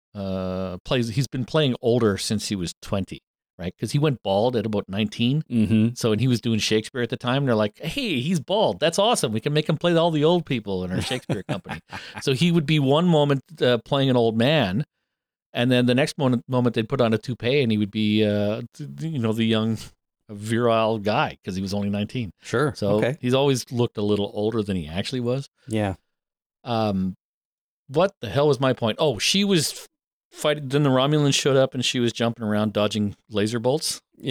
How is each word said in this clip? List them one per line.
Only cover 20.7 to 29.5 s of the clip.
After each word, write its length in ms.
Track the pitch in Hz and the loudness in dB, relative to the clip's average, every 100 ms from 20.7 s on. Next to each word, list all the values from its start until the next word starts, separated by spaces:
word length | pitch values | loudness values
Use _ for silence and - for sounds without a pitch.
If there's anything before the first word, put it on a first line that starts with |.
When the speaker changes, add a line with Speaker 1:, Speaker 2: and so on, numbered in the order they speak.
| 113 110 113 | 2 2 0
Speaker 1:
guy, 400 | 101 117 139 - - | 0 0 -2 -6 -8
'cause 100 | 92 | -6
he 60 | |
was 120 | 98 | -4
only 160 | 101 101 | -4 -4
nineteen. 420 | 101 104 131 101 - | -4 -4 -6 -8 -12
Speaker 2:
Sure. 320 | - 117 147 - | -6 -2 -2 -2
Speaker 1:
So 200 | 101 104 | 0 0
Speaker 2:
Okay. 200 | 117 151 | 0 -2
Speaker 1:
he's 120 | 123 | 0
always 380 | 131 143 127 - | 2 2 0 -2
looked 260 | 120 120 - | -2 -2 -2
a 40 | |
little 280 | 104 104 101 | 0 0 -2
older 280 | 104 107 117 | -2 -2 -2
than 140 | 101 92 | -2 -4
he 120 | 76 | -4
actually 320 | 85 - 131 | -6 -4 -4
was. 260 | 120 131 - _ - | -2 -4 -6 _ -6
Speaker 2:
Yeah. 260 | 110 104 92 _ _ _ _ _ _ 131 | -2 -2 -4 _ _ _ _ _ _ -6
Speaker 1:
Um, 500 | 113 110 95 92 95 _ _ _ _ _ _ - | -2 0 0 -2 -6 _ _ _ _ _ _ -4
what 260 | 135 196 - | 0 0 -2
the 80 | 110 | -4
hell 180 | 127 151 | 2 2
was 120 | 127 | 4
my 140 | 135 | 2
point? 240 | 120 113 - | 0 0 0
Oh, 180 | 156 104 | 0 0
she 240 | - 196 | 0 0
was 280 | 202 | 2